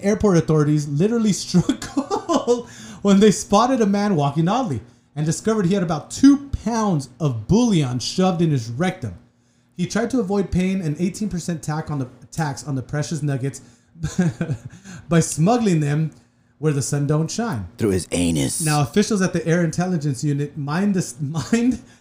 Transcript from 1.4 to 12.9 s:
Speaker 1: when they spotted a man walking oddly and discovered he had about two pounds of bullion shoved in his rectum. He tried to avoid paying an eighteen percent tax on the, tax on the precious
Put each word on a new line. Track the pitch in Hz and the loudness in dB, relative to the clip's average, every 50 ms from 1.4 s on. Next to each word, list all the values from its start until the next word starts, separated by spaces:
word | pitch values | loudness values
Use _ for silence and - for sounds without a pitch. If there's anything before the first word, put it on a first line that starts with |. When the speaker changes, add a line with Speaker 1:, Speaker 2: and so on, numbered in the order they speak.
| - - - 175 - - - - - - - - 269 - 392 - - - 320 - - 233 240 240 - - - - - - - - - | -2 0 2 2 2 2 0 -4 -6 -6 -6 -6 -4 -2 -4 -4 -2 0 0 0 2 2 0 0 -2 -6 -16 -20 -20 -18 -10 -2 2
Speaker 1:
when | 202 196 196 | 4 6 8
they | 214 214 | 8 6
spotted | - - - - 202 208 233 247 269 226 | 6 4 0 2 4 4 4 4 2 2
a | 220 | 2
man | 196 196 202 202 208 196 | 2 2 2 0 0 2
walking | 147 139 139 135 165 165 180 | 2 0 0 0 0 0 2
oddly | 214 254 262 180 131 107 - - - _ _ _ - | 0 0 -2 -2 -4 -6 -8 -12 -18 _ _ _ -8
and | 143 156 | -4 -2
discovered | 160 156 - - 214 220 214 185 | -2 -2 -2 -2 0 0 2 2
he | 165 202 | 2 2
had | 202 175 | 0 0
about | 165 165 139 - - | -2 -4 -6 -8 -10
two | - - - 277 285 285 - - - - - | 2 6 6 8 8 6 2 -4 -8 -6 -4
pounds | 214 240 226 214 202 175 143 127 - - - | -4 -2 0 0 2 0 0 -2 -6 -6 -4
of | 165 143 123 110 104 | -2 -2 -2 -2 0
bullion | - 185 233 247 226 202 156 143 123 123 123 | 2 4 4 4 4 4 2 2 0 -2 -4
shoved | - - - 190 185 185 180 165 175 | -6 -4 -2 0 2 2 2 2 2
in | 165 | 2
his | 147 127 110 117 | 0 0 -2 -4
rectum. | 117 127 180 185 - - - 101 85 - - _ _ _ _ _ _ _ _ _ _ | -6 -4 -4 -4 -4 -6 -8 -10 -12 -14 -18 _ _ _ _ _ _ _ _ _ _
He | 175 175 | -6 -6
tried | - - 208 240 226 | -4 -2 -2 -2 -2
to | - 247 | -2 -2
avoid | 202 175 202 202 185 - | -2 0 0 -2 -2 0
paying | - 175 185 190 190 190 | 0 0 0 0 -2 -2
an | 170 151 147 156 | -4 -4 -4 -2
eighteen | 180 196 - - 214 196 | -4 -4 -4 -4 -6 -6
percent | 180 170 - - 170 147 - | -6 -6 -6 -6 -6 -6 -6
tax | 151 151 156 - - 151 | -6 -6 -6 -6 -6 -6
on | 139 | -6
the, | 127 120 - - - - - | -6 -8 -10 -16 -20 -10 -6
tax | 165 156 143 135 - - | -4 -4 -4 -4 -6 -8
on | 143 135 | -6 -6
the | 131 120 | -6 -6
precious | - | -6